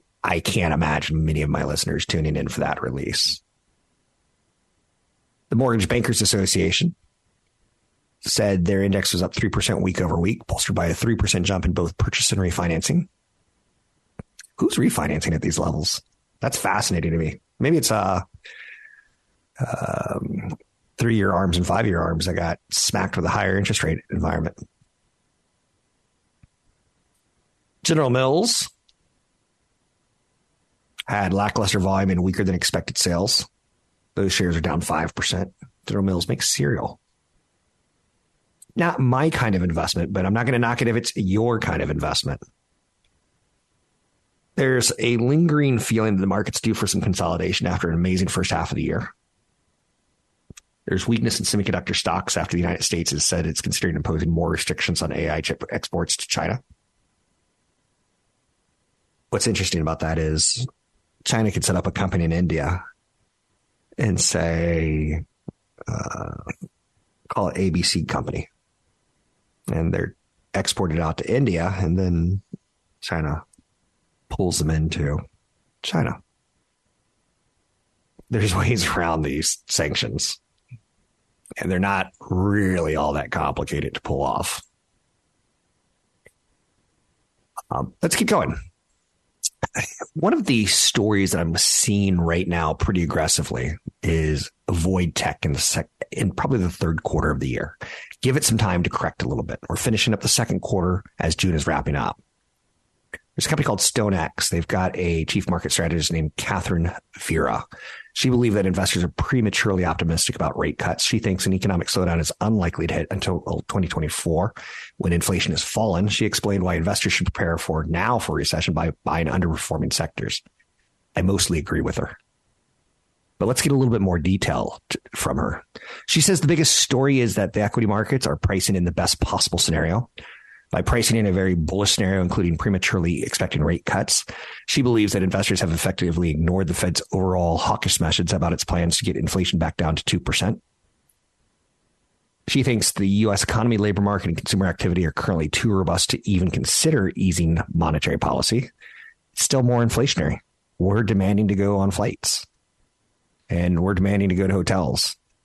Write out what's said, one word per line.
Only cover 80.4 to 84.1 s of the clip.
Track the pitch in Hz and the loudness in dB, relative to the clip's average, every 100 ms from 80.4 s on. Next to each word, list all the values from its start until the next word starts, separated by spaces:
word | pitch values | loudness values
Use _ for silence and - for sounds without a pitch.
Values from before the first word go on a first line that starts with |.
| _ _ _ - _ _ _ _ _ _ - - | _ _ _ -20 _ _ _ _ _ _ -14 -8
and | 90 | -4
they're | 92 | 0
not | 98 98 92 - | 0 0 -4 -8
really | - 92 101 104 95 90 78 76 | -4 0 2 2 2 0 0 0
all | 73 | 0
that | 73 - | -2 -4
complicated | - 73 - - 73 69 | -4 -2 -4 -4 -4 -4
to | - | -6
pull | - | -4